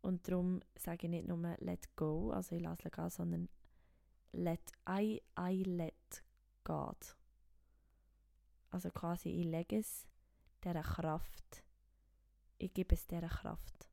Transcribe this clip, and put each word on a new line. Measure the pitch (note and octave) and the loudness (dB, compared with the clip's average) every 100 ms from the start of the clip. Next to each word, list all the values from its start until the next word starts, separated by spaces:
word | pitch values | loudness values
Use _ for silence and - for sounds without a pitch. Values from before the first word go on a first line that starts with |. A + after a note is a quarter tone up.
Und | F#3+ F3+ - | 2 0 2
darum | F3+ F3+ F#3 - - | 2 4 0 -4 -8
sage | - E3+ E3+ | -6 -2 -2
ich | |
nicht | E3+ - | -2 0
nur | E3+ E3+ - | -2 -2 -2
"Let | F3+ F3 - - | -4 -4 -6 0
go", | D#3 D#3 G#3+ | 2 2 2
also | - F#3 E3+ | 0 0 -2
ich | |
lasse | E3+ E3+ E3+ | -2 -4 -6
gehen, | - E3+ | -4 -4
sondern | - F3 E3+ F3 - - - - - - - - | -2 0 0 -2 -8 -20 -20 -20 -20 -20 -20 -10
"Let, | F3 F3 E3+ - - - | 0 2 0 -4 -12 -2
I, | F#3+ G#3+ A3 - - | 2 2 0 -6 -2
I | F3+ F#3+ | 2 2
let | F#3+ F3 D#3+ - - - - - _ _ | 2 2 -2 -6 -16 -16 -16 -20 _ _
God". | - D#3 C#3 - - - - - - - _ - - _ - _ _ - - - - | -2 0 0 -6 -14 -18 -20 -20 -20 -20 _ -20 -20 _ -20 _ _ -20 -20 -20 -8
Also | F#3 F3+ | -6 -4
quasi, | - E3+ F3 E3+ | -4 -2 -2 0
ich | F3 E3+ | 0 0
lege | D#3+ E3+ G#3+ | 0 2 0
es | G#3+ - - - - _ - - | 0 -8 -10 -20 -20 _ -20 -8
dieser | F3+ E3+ | -2 0
Kraft, | D3+ - D#3+ D#3+ - - - - - - _ _ _ - _ _ - _ | 0 0 2 0 -2 -6 -12 -16 -18 -20 _ _ _ -20 _ _ -20 _
ich | F#3 | -4
gebe | - F3+ - | 0 8 8
es | - | 8
dieser | E3+ E3 | -4 -2
Kraft. | - - - - - - | -2 -4 -6 -8 -10 -16